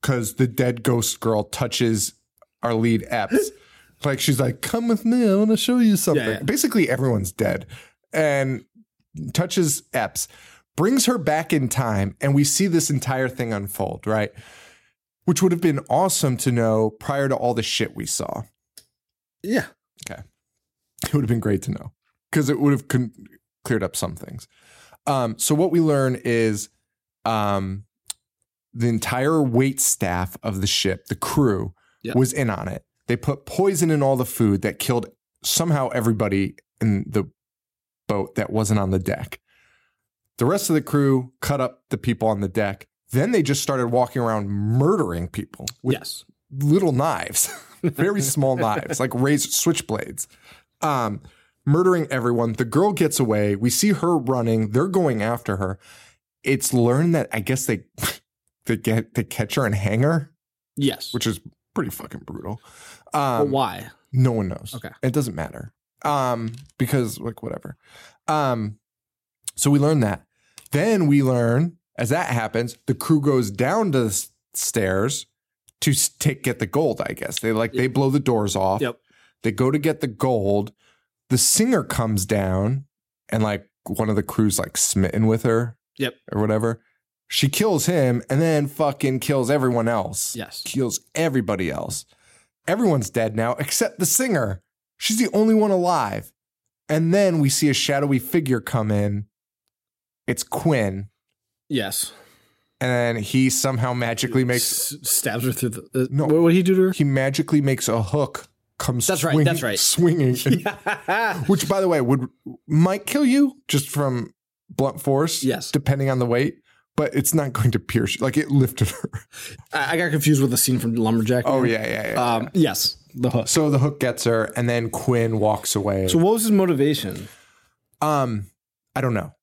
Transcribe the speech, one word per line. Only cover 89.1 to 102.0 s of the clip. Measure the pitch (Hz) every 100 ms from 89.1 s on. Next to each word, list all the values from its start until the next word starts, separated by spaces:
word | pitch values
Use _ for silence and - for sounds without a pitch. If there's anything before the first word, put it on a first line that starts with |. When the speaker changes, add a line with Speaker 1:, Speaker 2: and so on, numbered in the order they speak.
| 131
Speaker 1:
kills | - 139 120
everyone | 147 127 120 113
else. | 113 92 95 - 117
Speaker 2:
Yes. | - - -
Speaker 1:
Kills | 135 123 - _
everybody | - 165 131 104 98 85
else. | 64 50 - - _ _ _ _ _ -
Everyone's | 202 214 139 98
dead | 120 113 110
now | 113 127
except | 139 - 226 -
the | 180
singer. | - 262 165 104 95 _ _ _ -
She's | - 220
the | 233
only | 202 220
one | 220 208
alive. | 185 175 165 104 104 - _ _ _ _ _ -
And | 156 165
then | 196 196 165
we | 139
see | - 151
a |
shadowy | - - 139 143 131
figure | 127 175 135 120
come | - 120 107
in. | 104 104 101 101 _ _ _ _ _ _ _ _ _ -
It's | -
Quinn. | - - 165 135 101 98 101 _ _ _ _ _ -
Speaker 2:
Yes. | 131 98 -